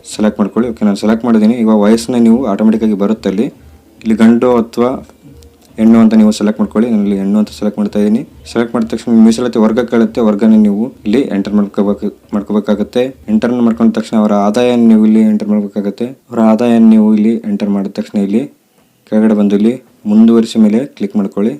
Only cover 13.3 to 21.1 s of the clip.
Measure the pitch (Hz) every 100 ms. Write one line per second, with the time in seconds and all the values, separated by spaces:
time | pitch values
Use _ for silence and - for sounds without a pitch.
13.3 | 107 120 123 117 110 113 110 110 113 107
14.3 | 104 101 117 123 120 117 110 110 110 110
15.3 | 104 104 107 101 104 101 - 120 135 _
16.3 | 117 110 110 120 117 113 110 107 107 107
17.3 | 113 107 101 101 101 98 - 107 107 98
18.3 | 107 143 _ _ _ _ _ _ 110 110
19.3 | 107 101 101 110 131 _ _ 107 107 113
20.3 | 117 113 117 107 110 139 - 101